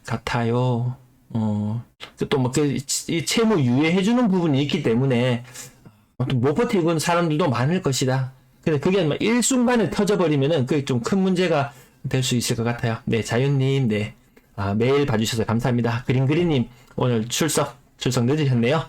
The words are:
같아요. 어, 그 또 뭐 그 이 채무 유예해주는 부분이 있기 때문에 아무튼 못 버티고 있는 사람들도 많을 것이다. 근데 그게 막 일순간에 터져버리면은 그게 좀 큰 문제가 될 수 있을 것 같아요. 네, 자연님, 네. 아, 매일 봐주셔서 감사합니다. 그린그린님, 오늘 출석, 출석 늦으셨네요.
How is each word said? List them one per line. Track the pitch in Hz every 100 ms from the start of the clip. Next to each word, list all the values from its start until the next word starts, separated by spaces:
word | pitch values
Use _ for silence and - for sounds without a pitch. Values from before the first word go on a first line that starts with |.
| -
같아요. | 117 - 120 117 120 127 117 123 127 - _ -
어, | 117 110 104 104 113 117 - - -
그 | 139
또 | 143
뭐 | 127
그 | 139 147 131 - - -
이 | 170 -
채무 | 233 220 196
유예해주는 | 123 123 160 180 190 240 233
부분이 | 185 165 135
있기 | 143 175
때문에 | 139 117 135 120 127 120 - - - - - - _ -
아무튼 | 131 131
못 | 131 220
버티고 | 240 196
있는 | 165 165
사람들도 | 165 175 170 151 170
많을 | 113 127 185
것이다. | 147 131 127 131 131 - _ _
근데 | - 147
그게 | 180 196
막 | 160 -
일순간에 | 202 240 233 262 240 247 185
터져버리면은 | - 196 202 170 147 139 165 123
그게 | 156 135
좀 | 127
큰 | 113 196
문제가 | 190 175 180 156 127 - - _ 135
될 | 131
수 | 127 123
있을 | - 120
것 |
같아요. | 117 123 117 113 -
네, | 117
자연님, | 107 113 139 135 131 135 120
네. | 107 107 - _ - _ -
아, | 98
매일 | 104 120 143 143
봐주셔서 | 110 110 113 104
감사합니다. | 113 131 120 120 117 -
그린그린님, | 127 131 160 175 139 - - - -
오늘 | 127 117 113
출석, | - 160 156 143 - _ -
출석 | 135 127 117
늦으셨네요. | 156 143 123 117 156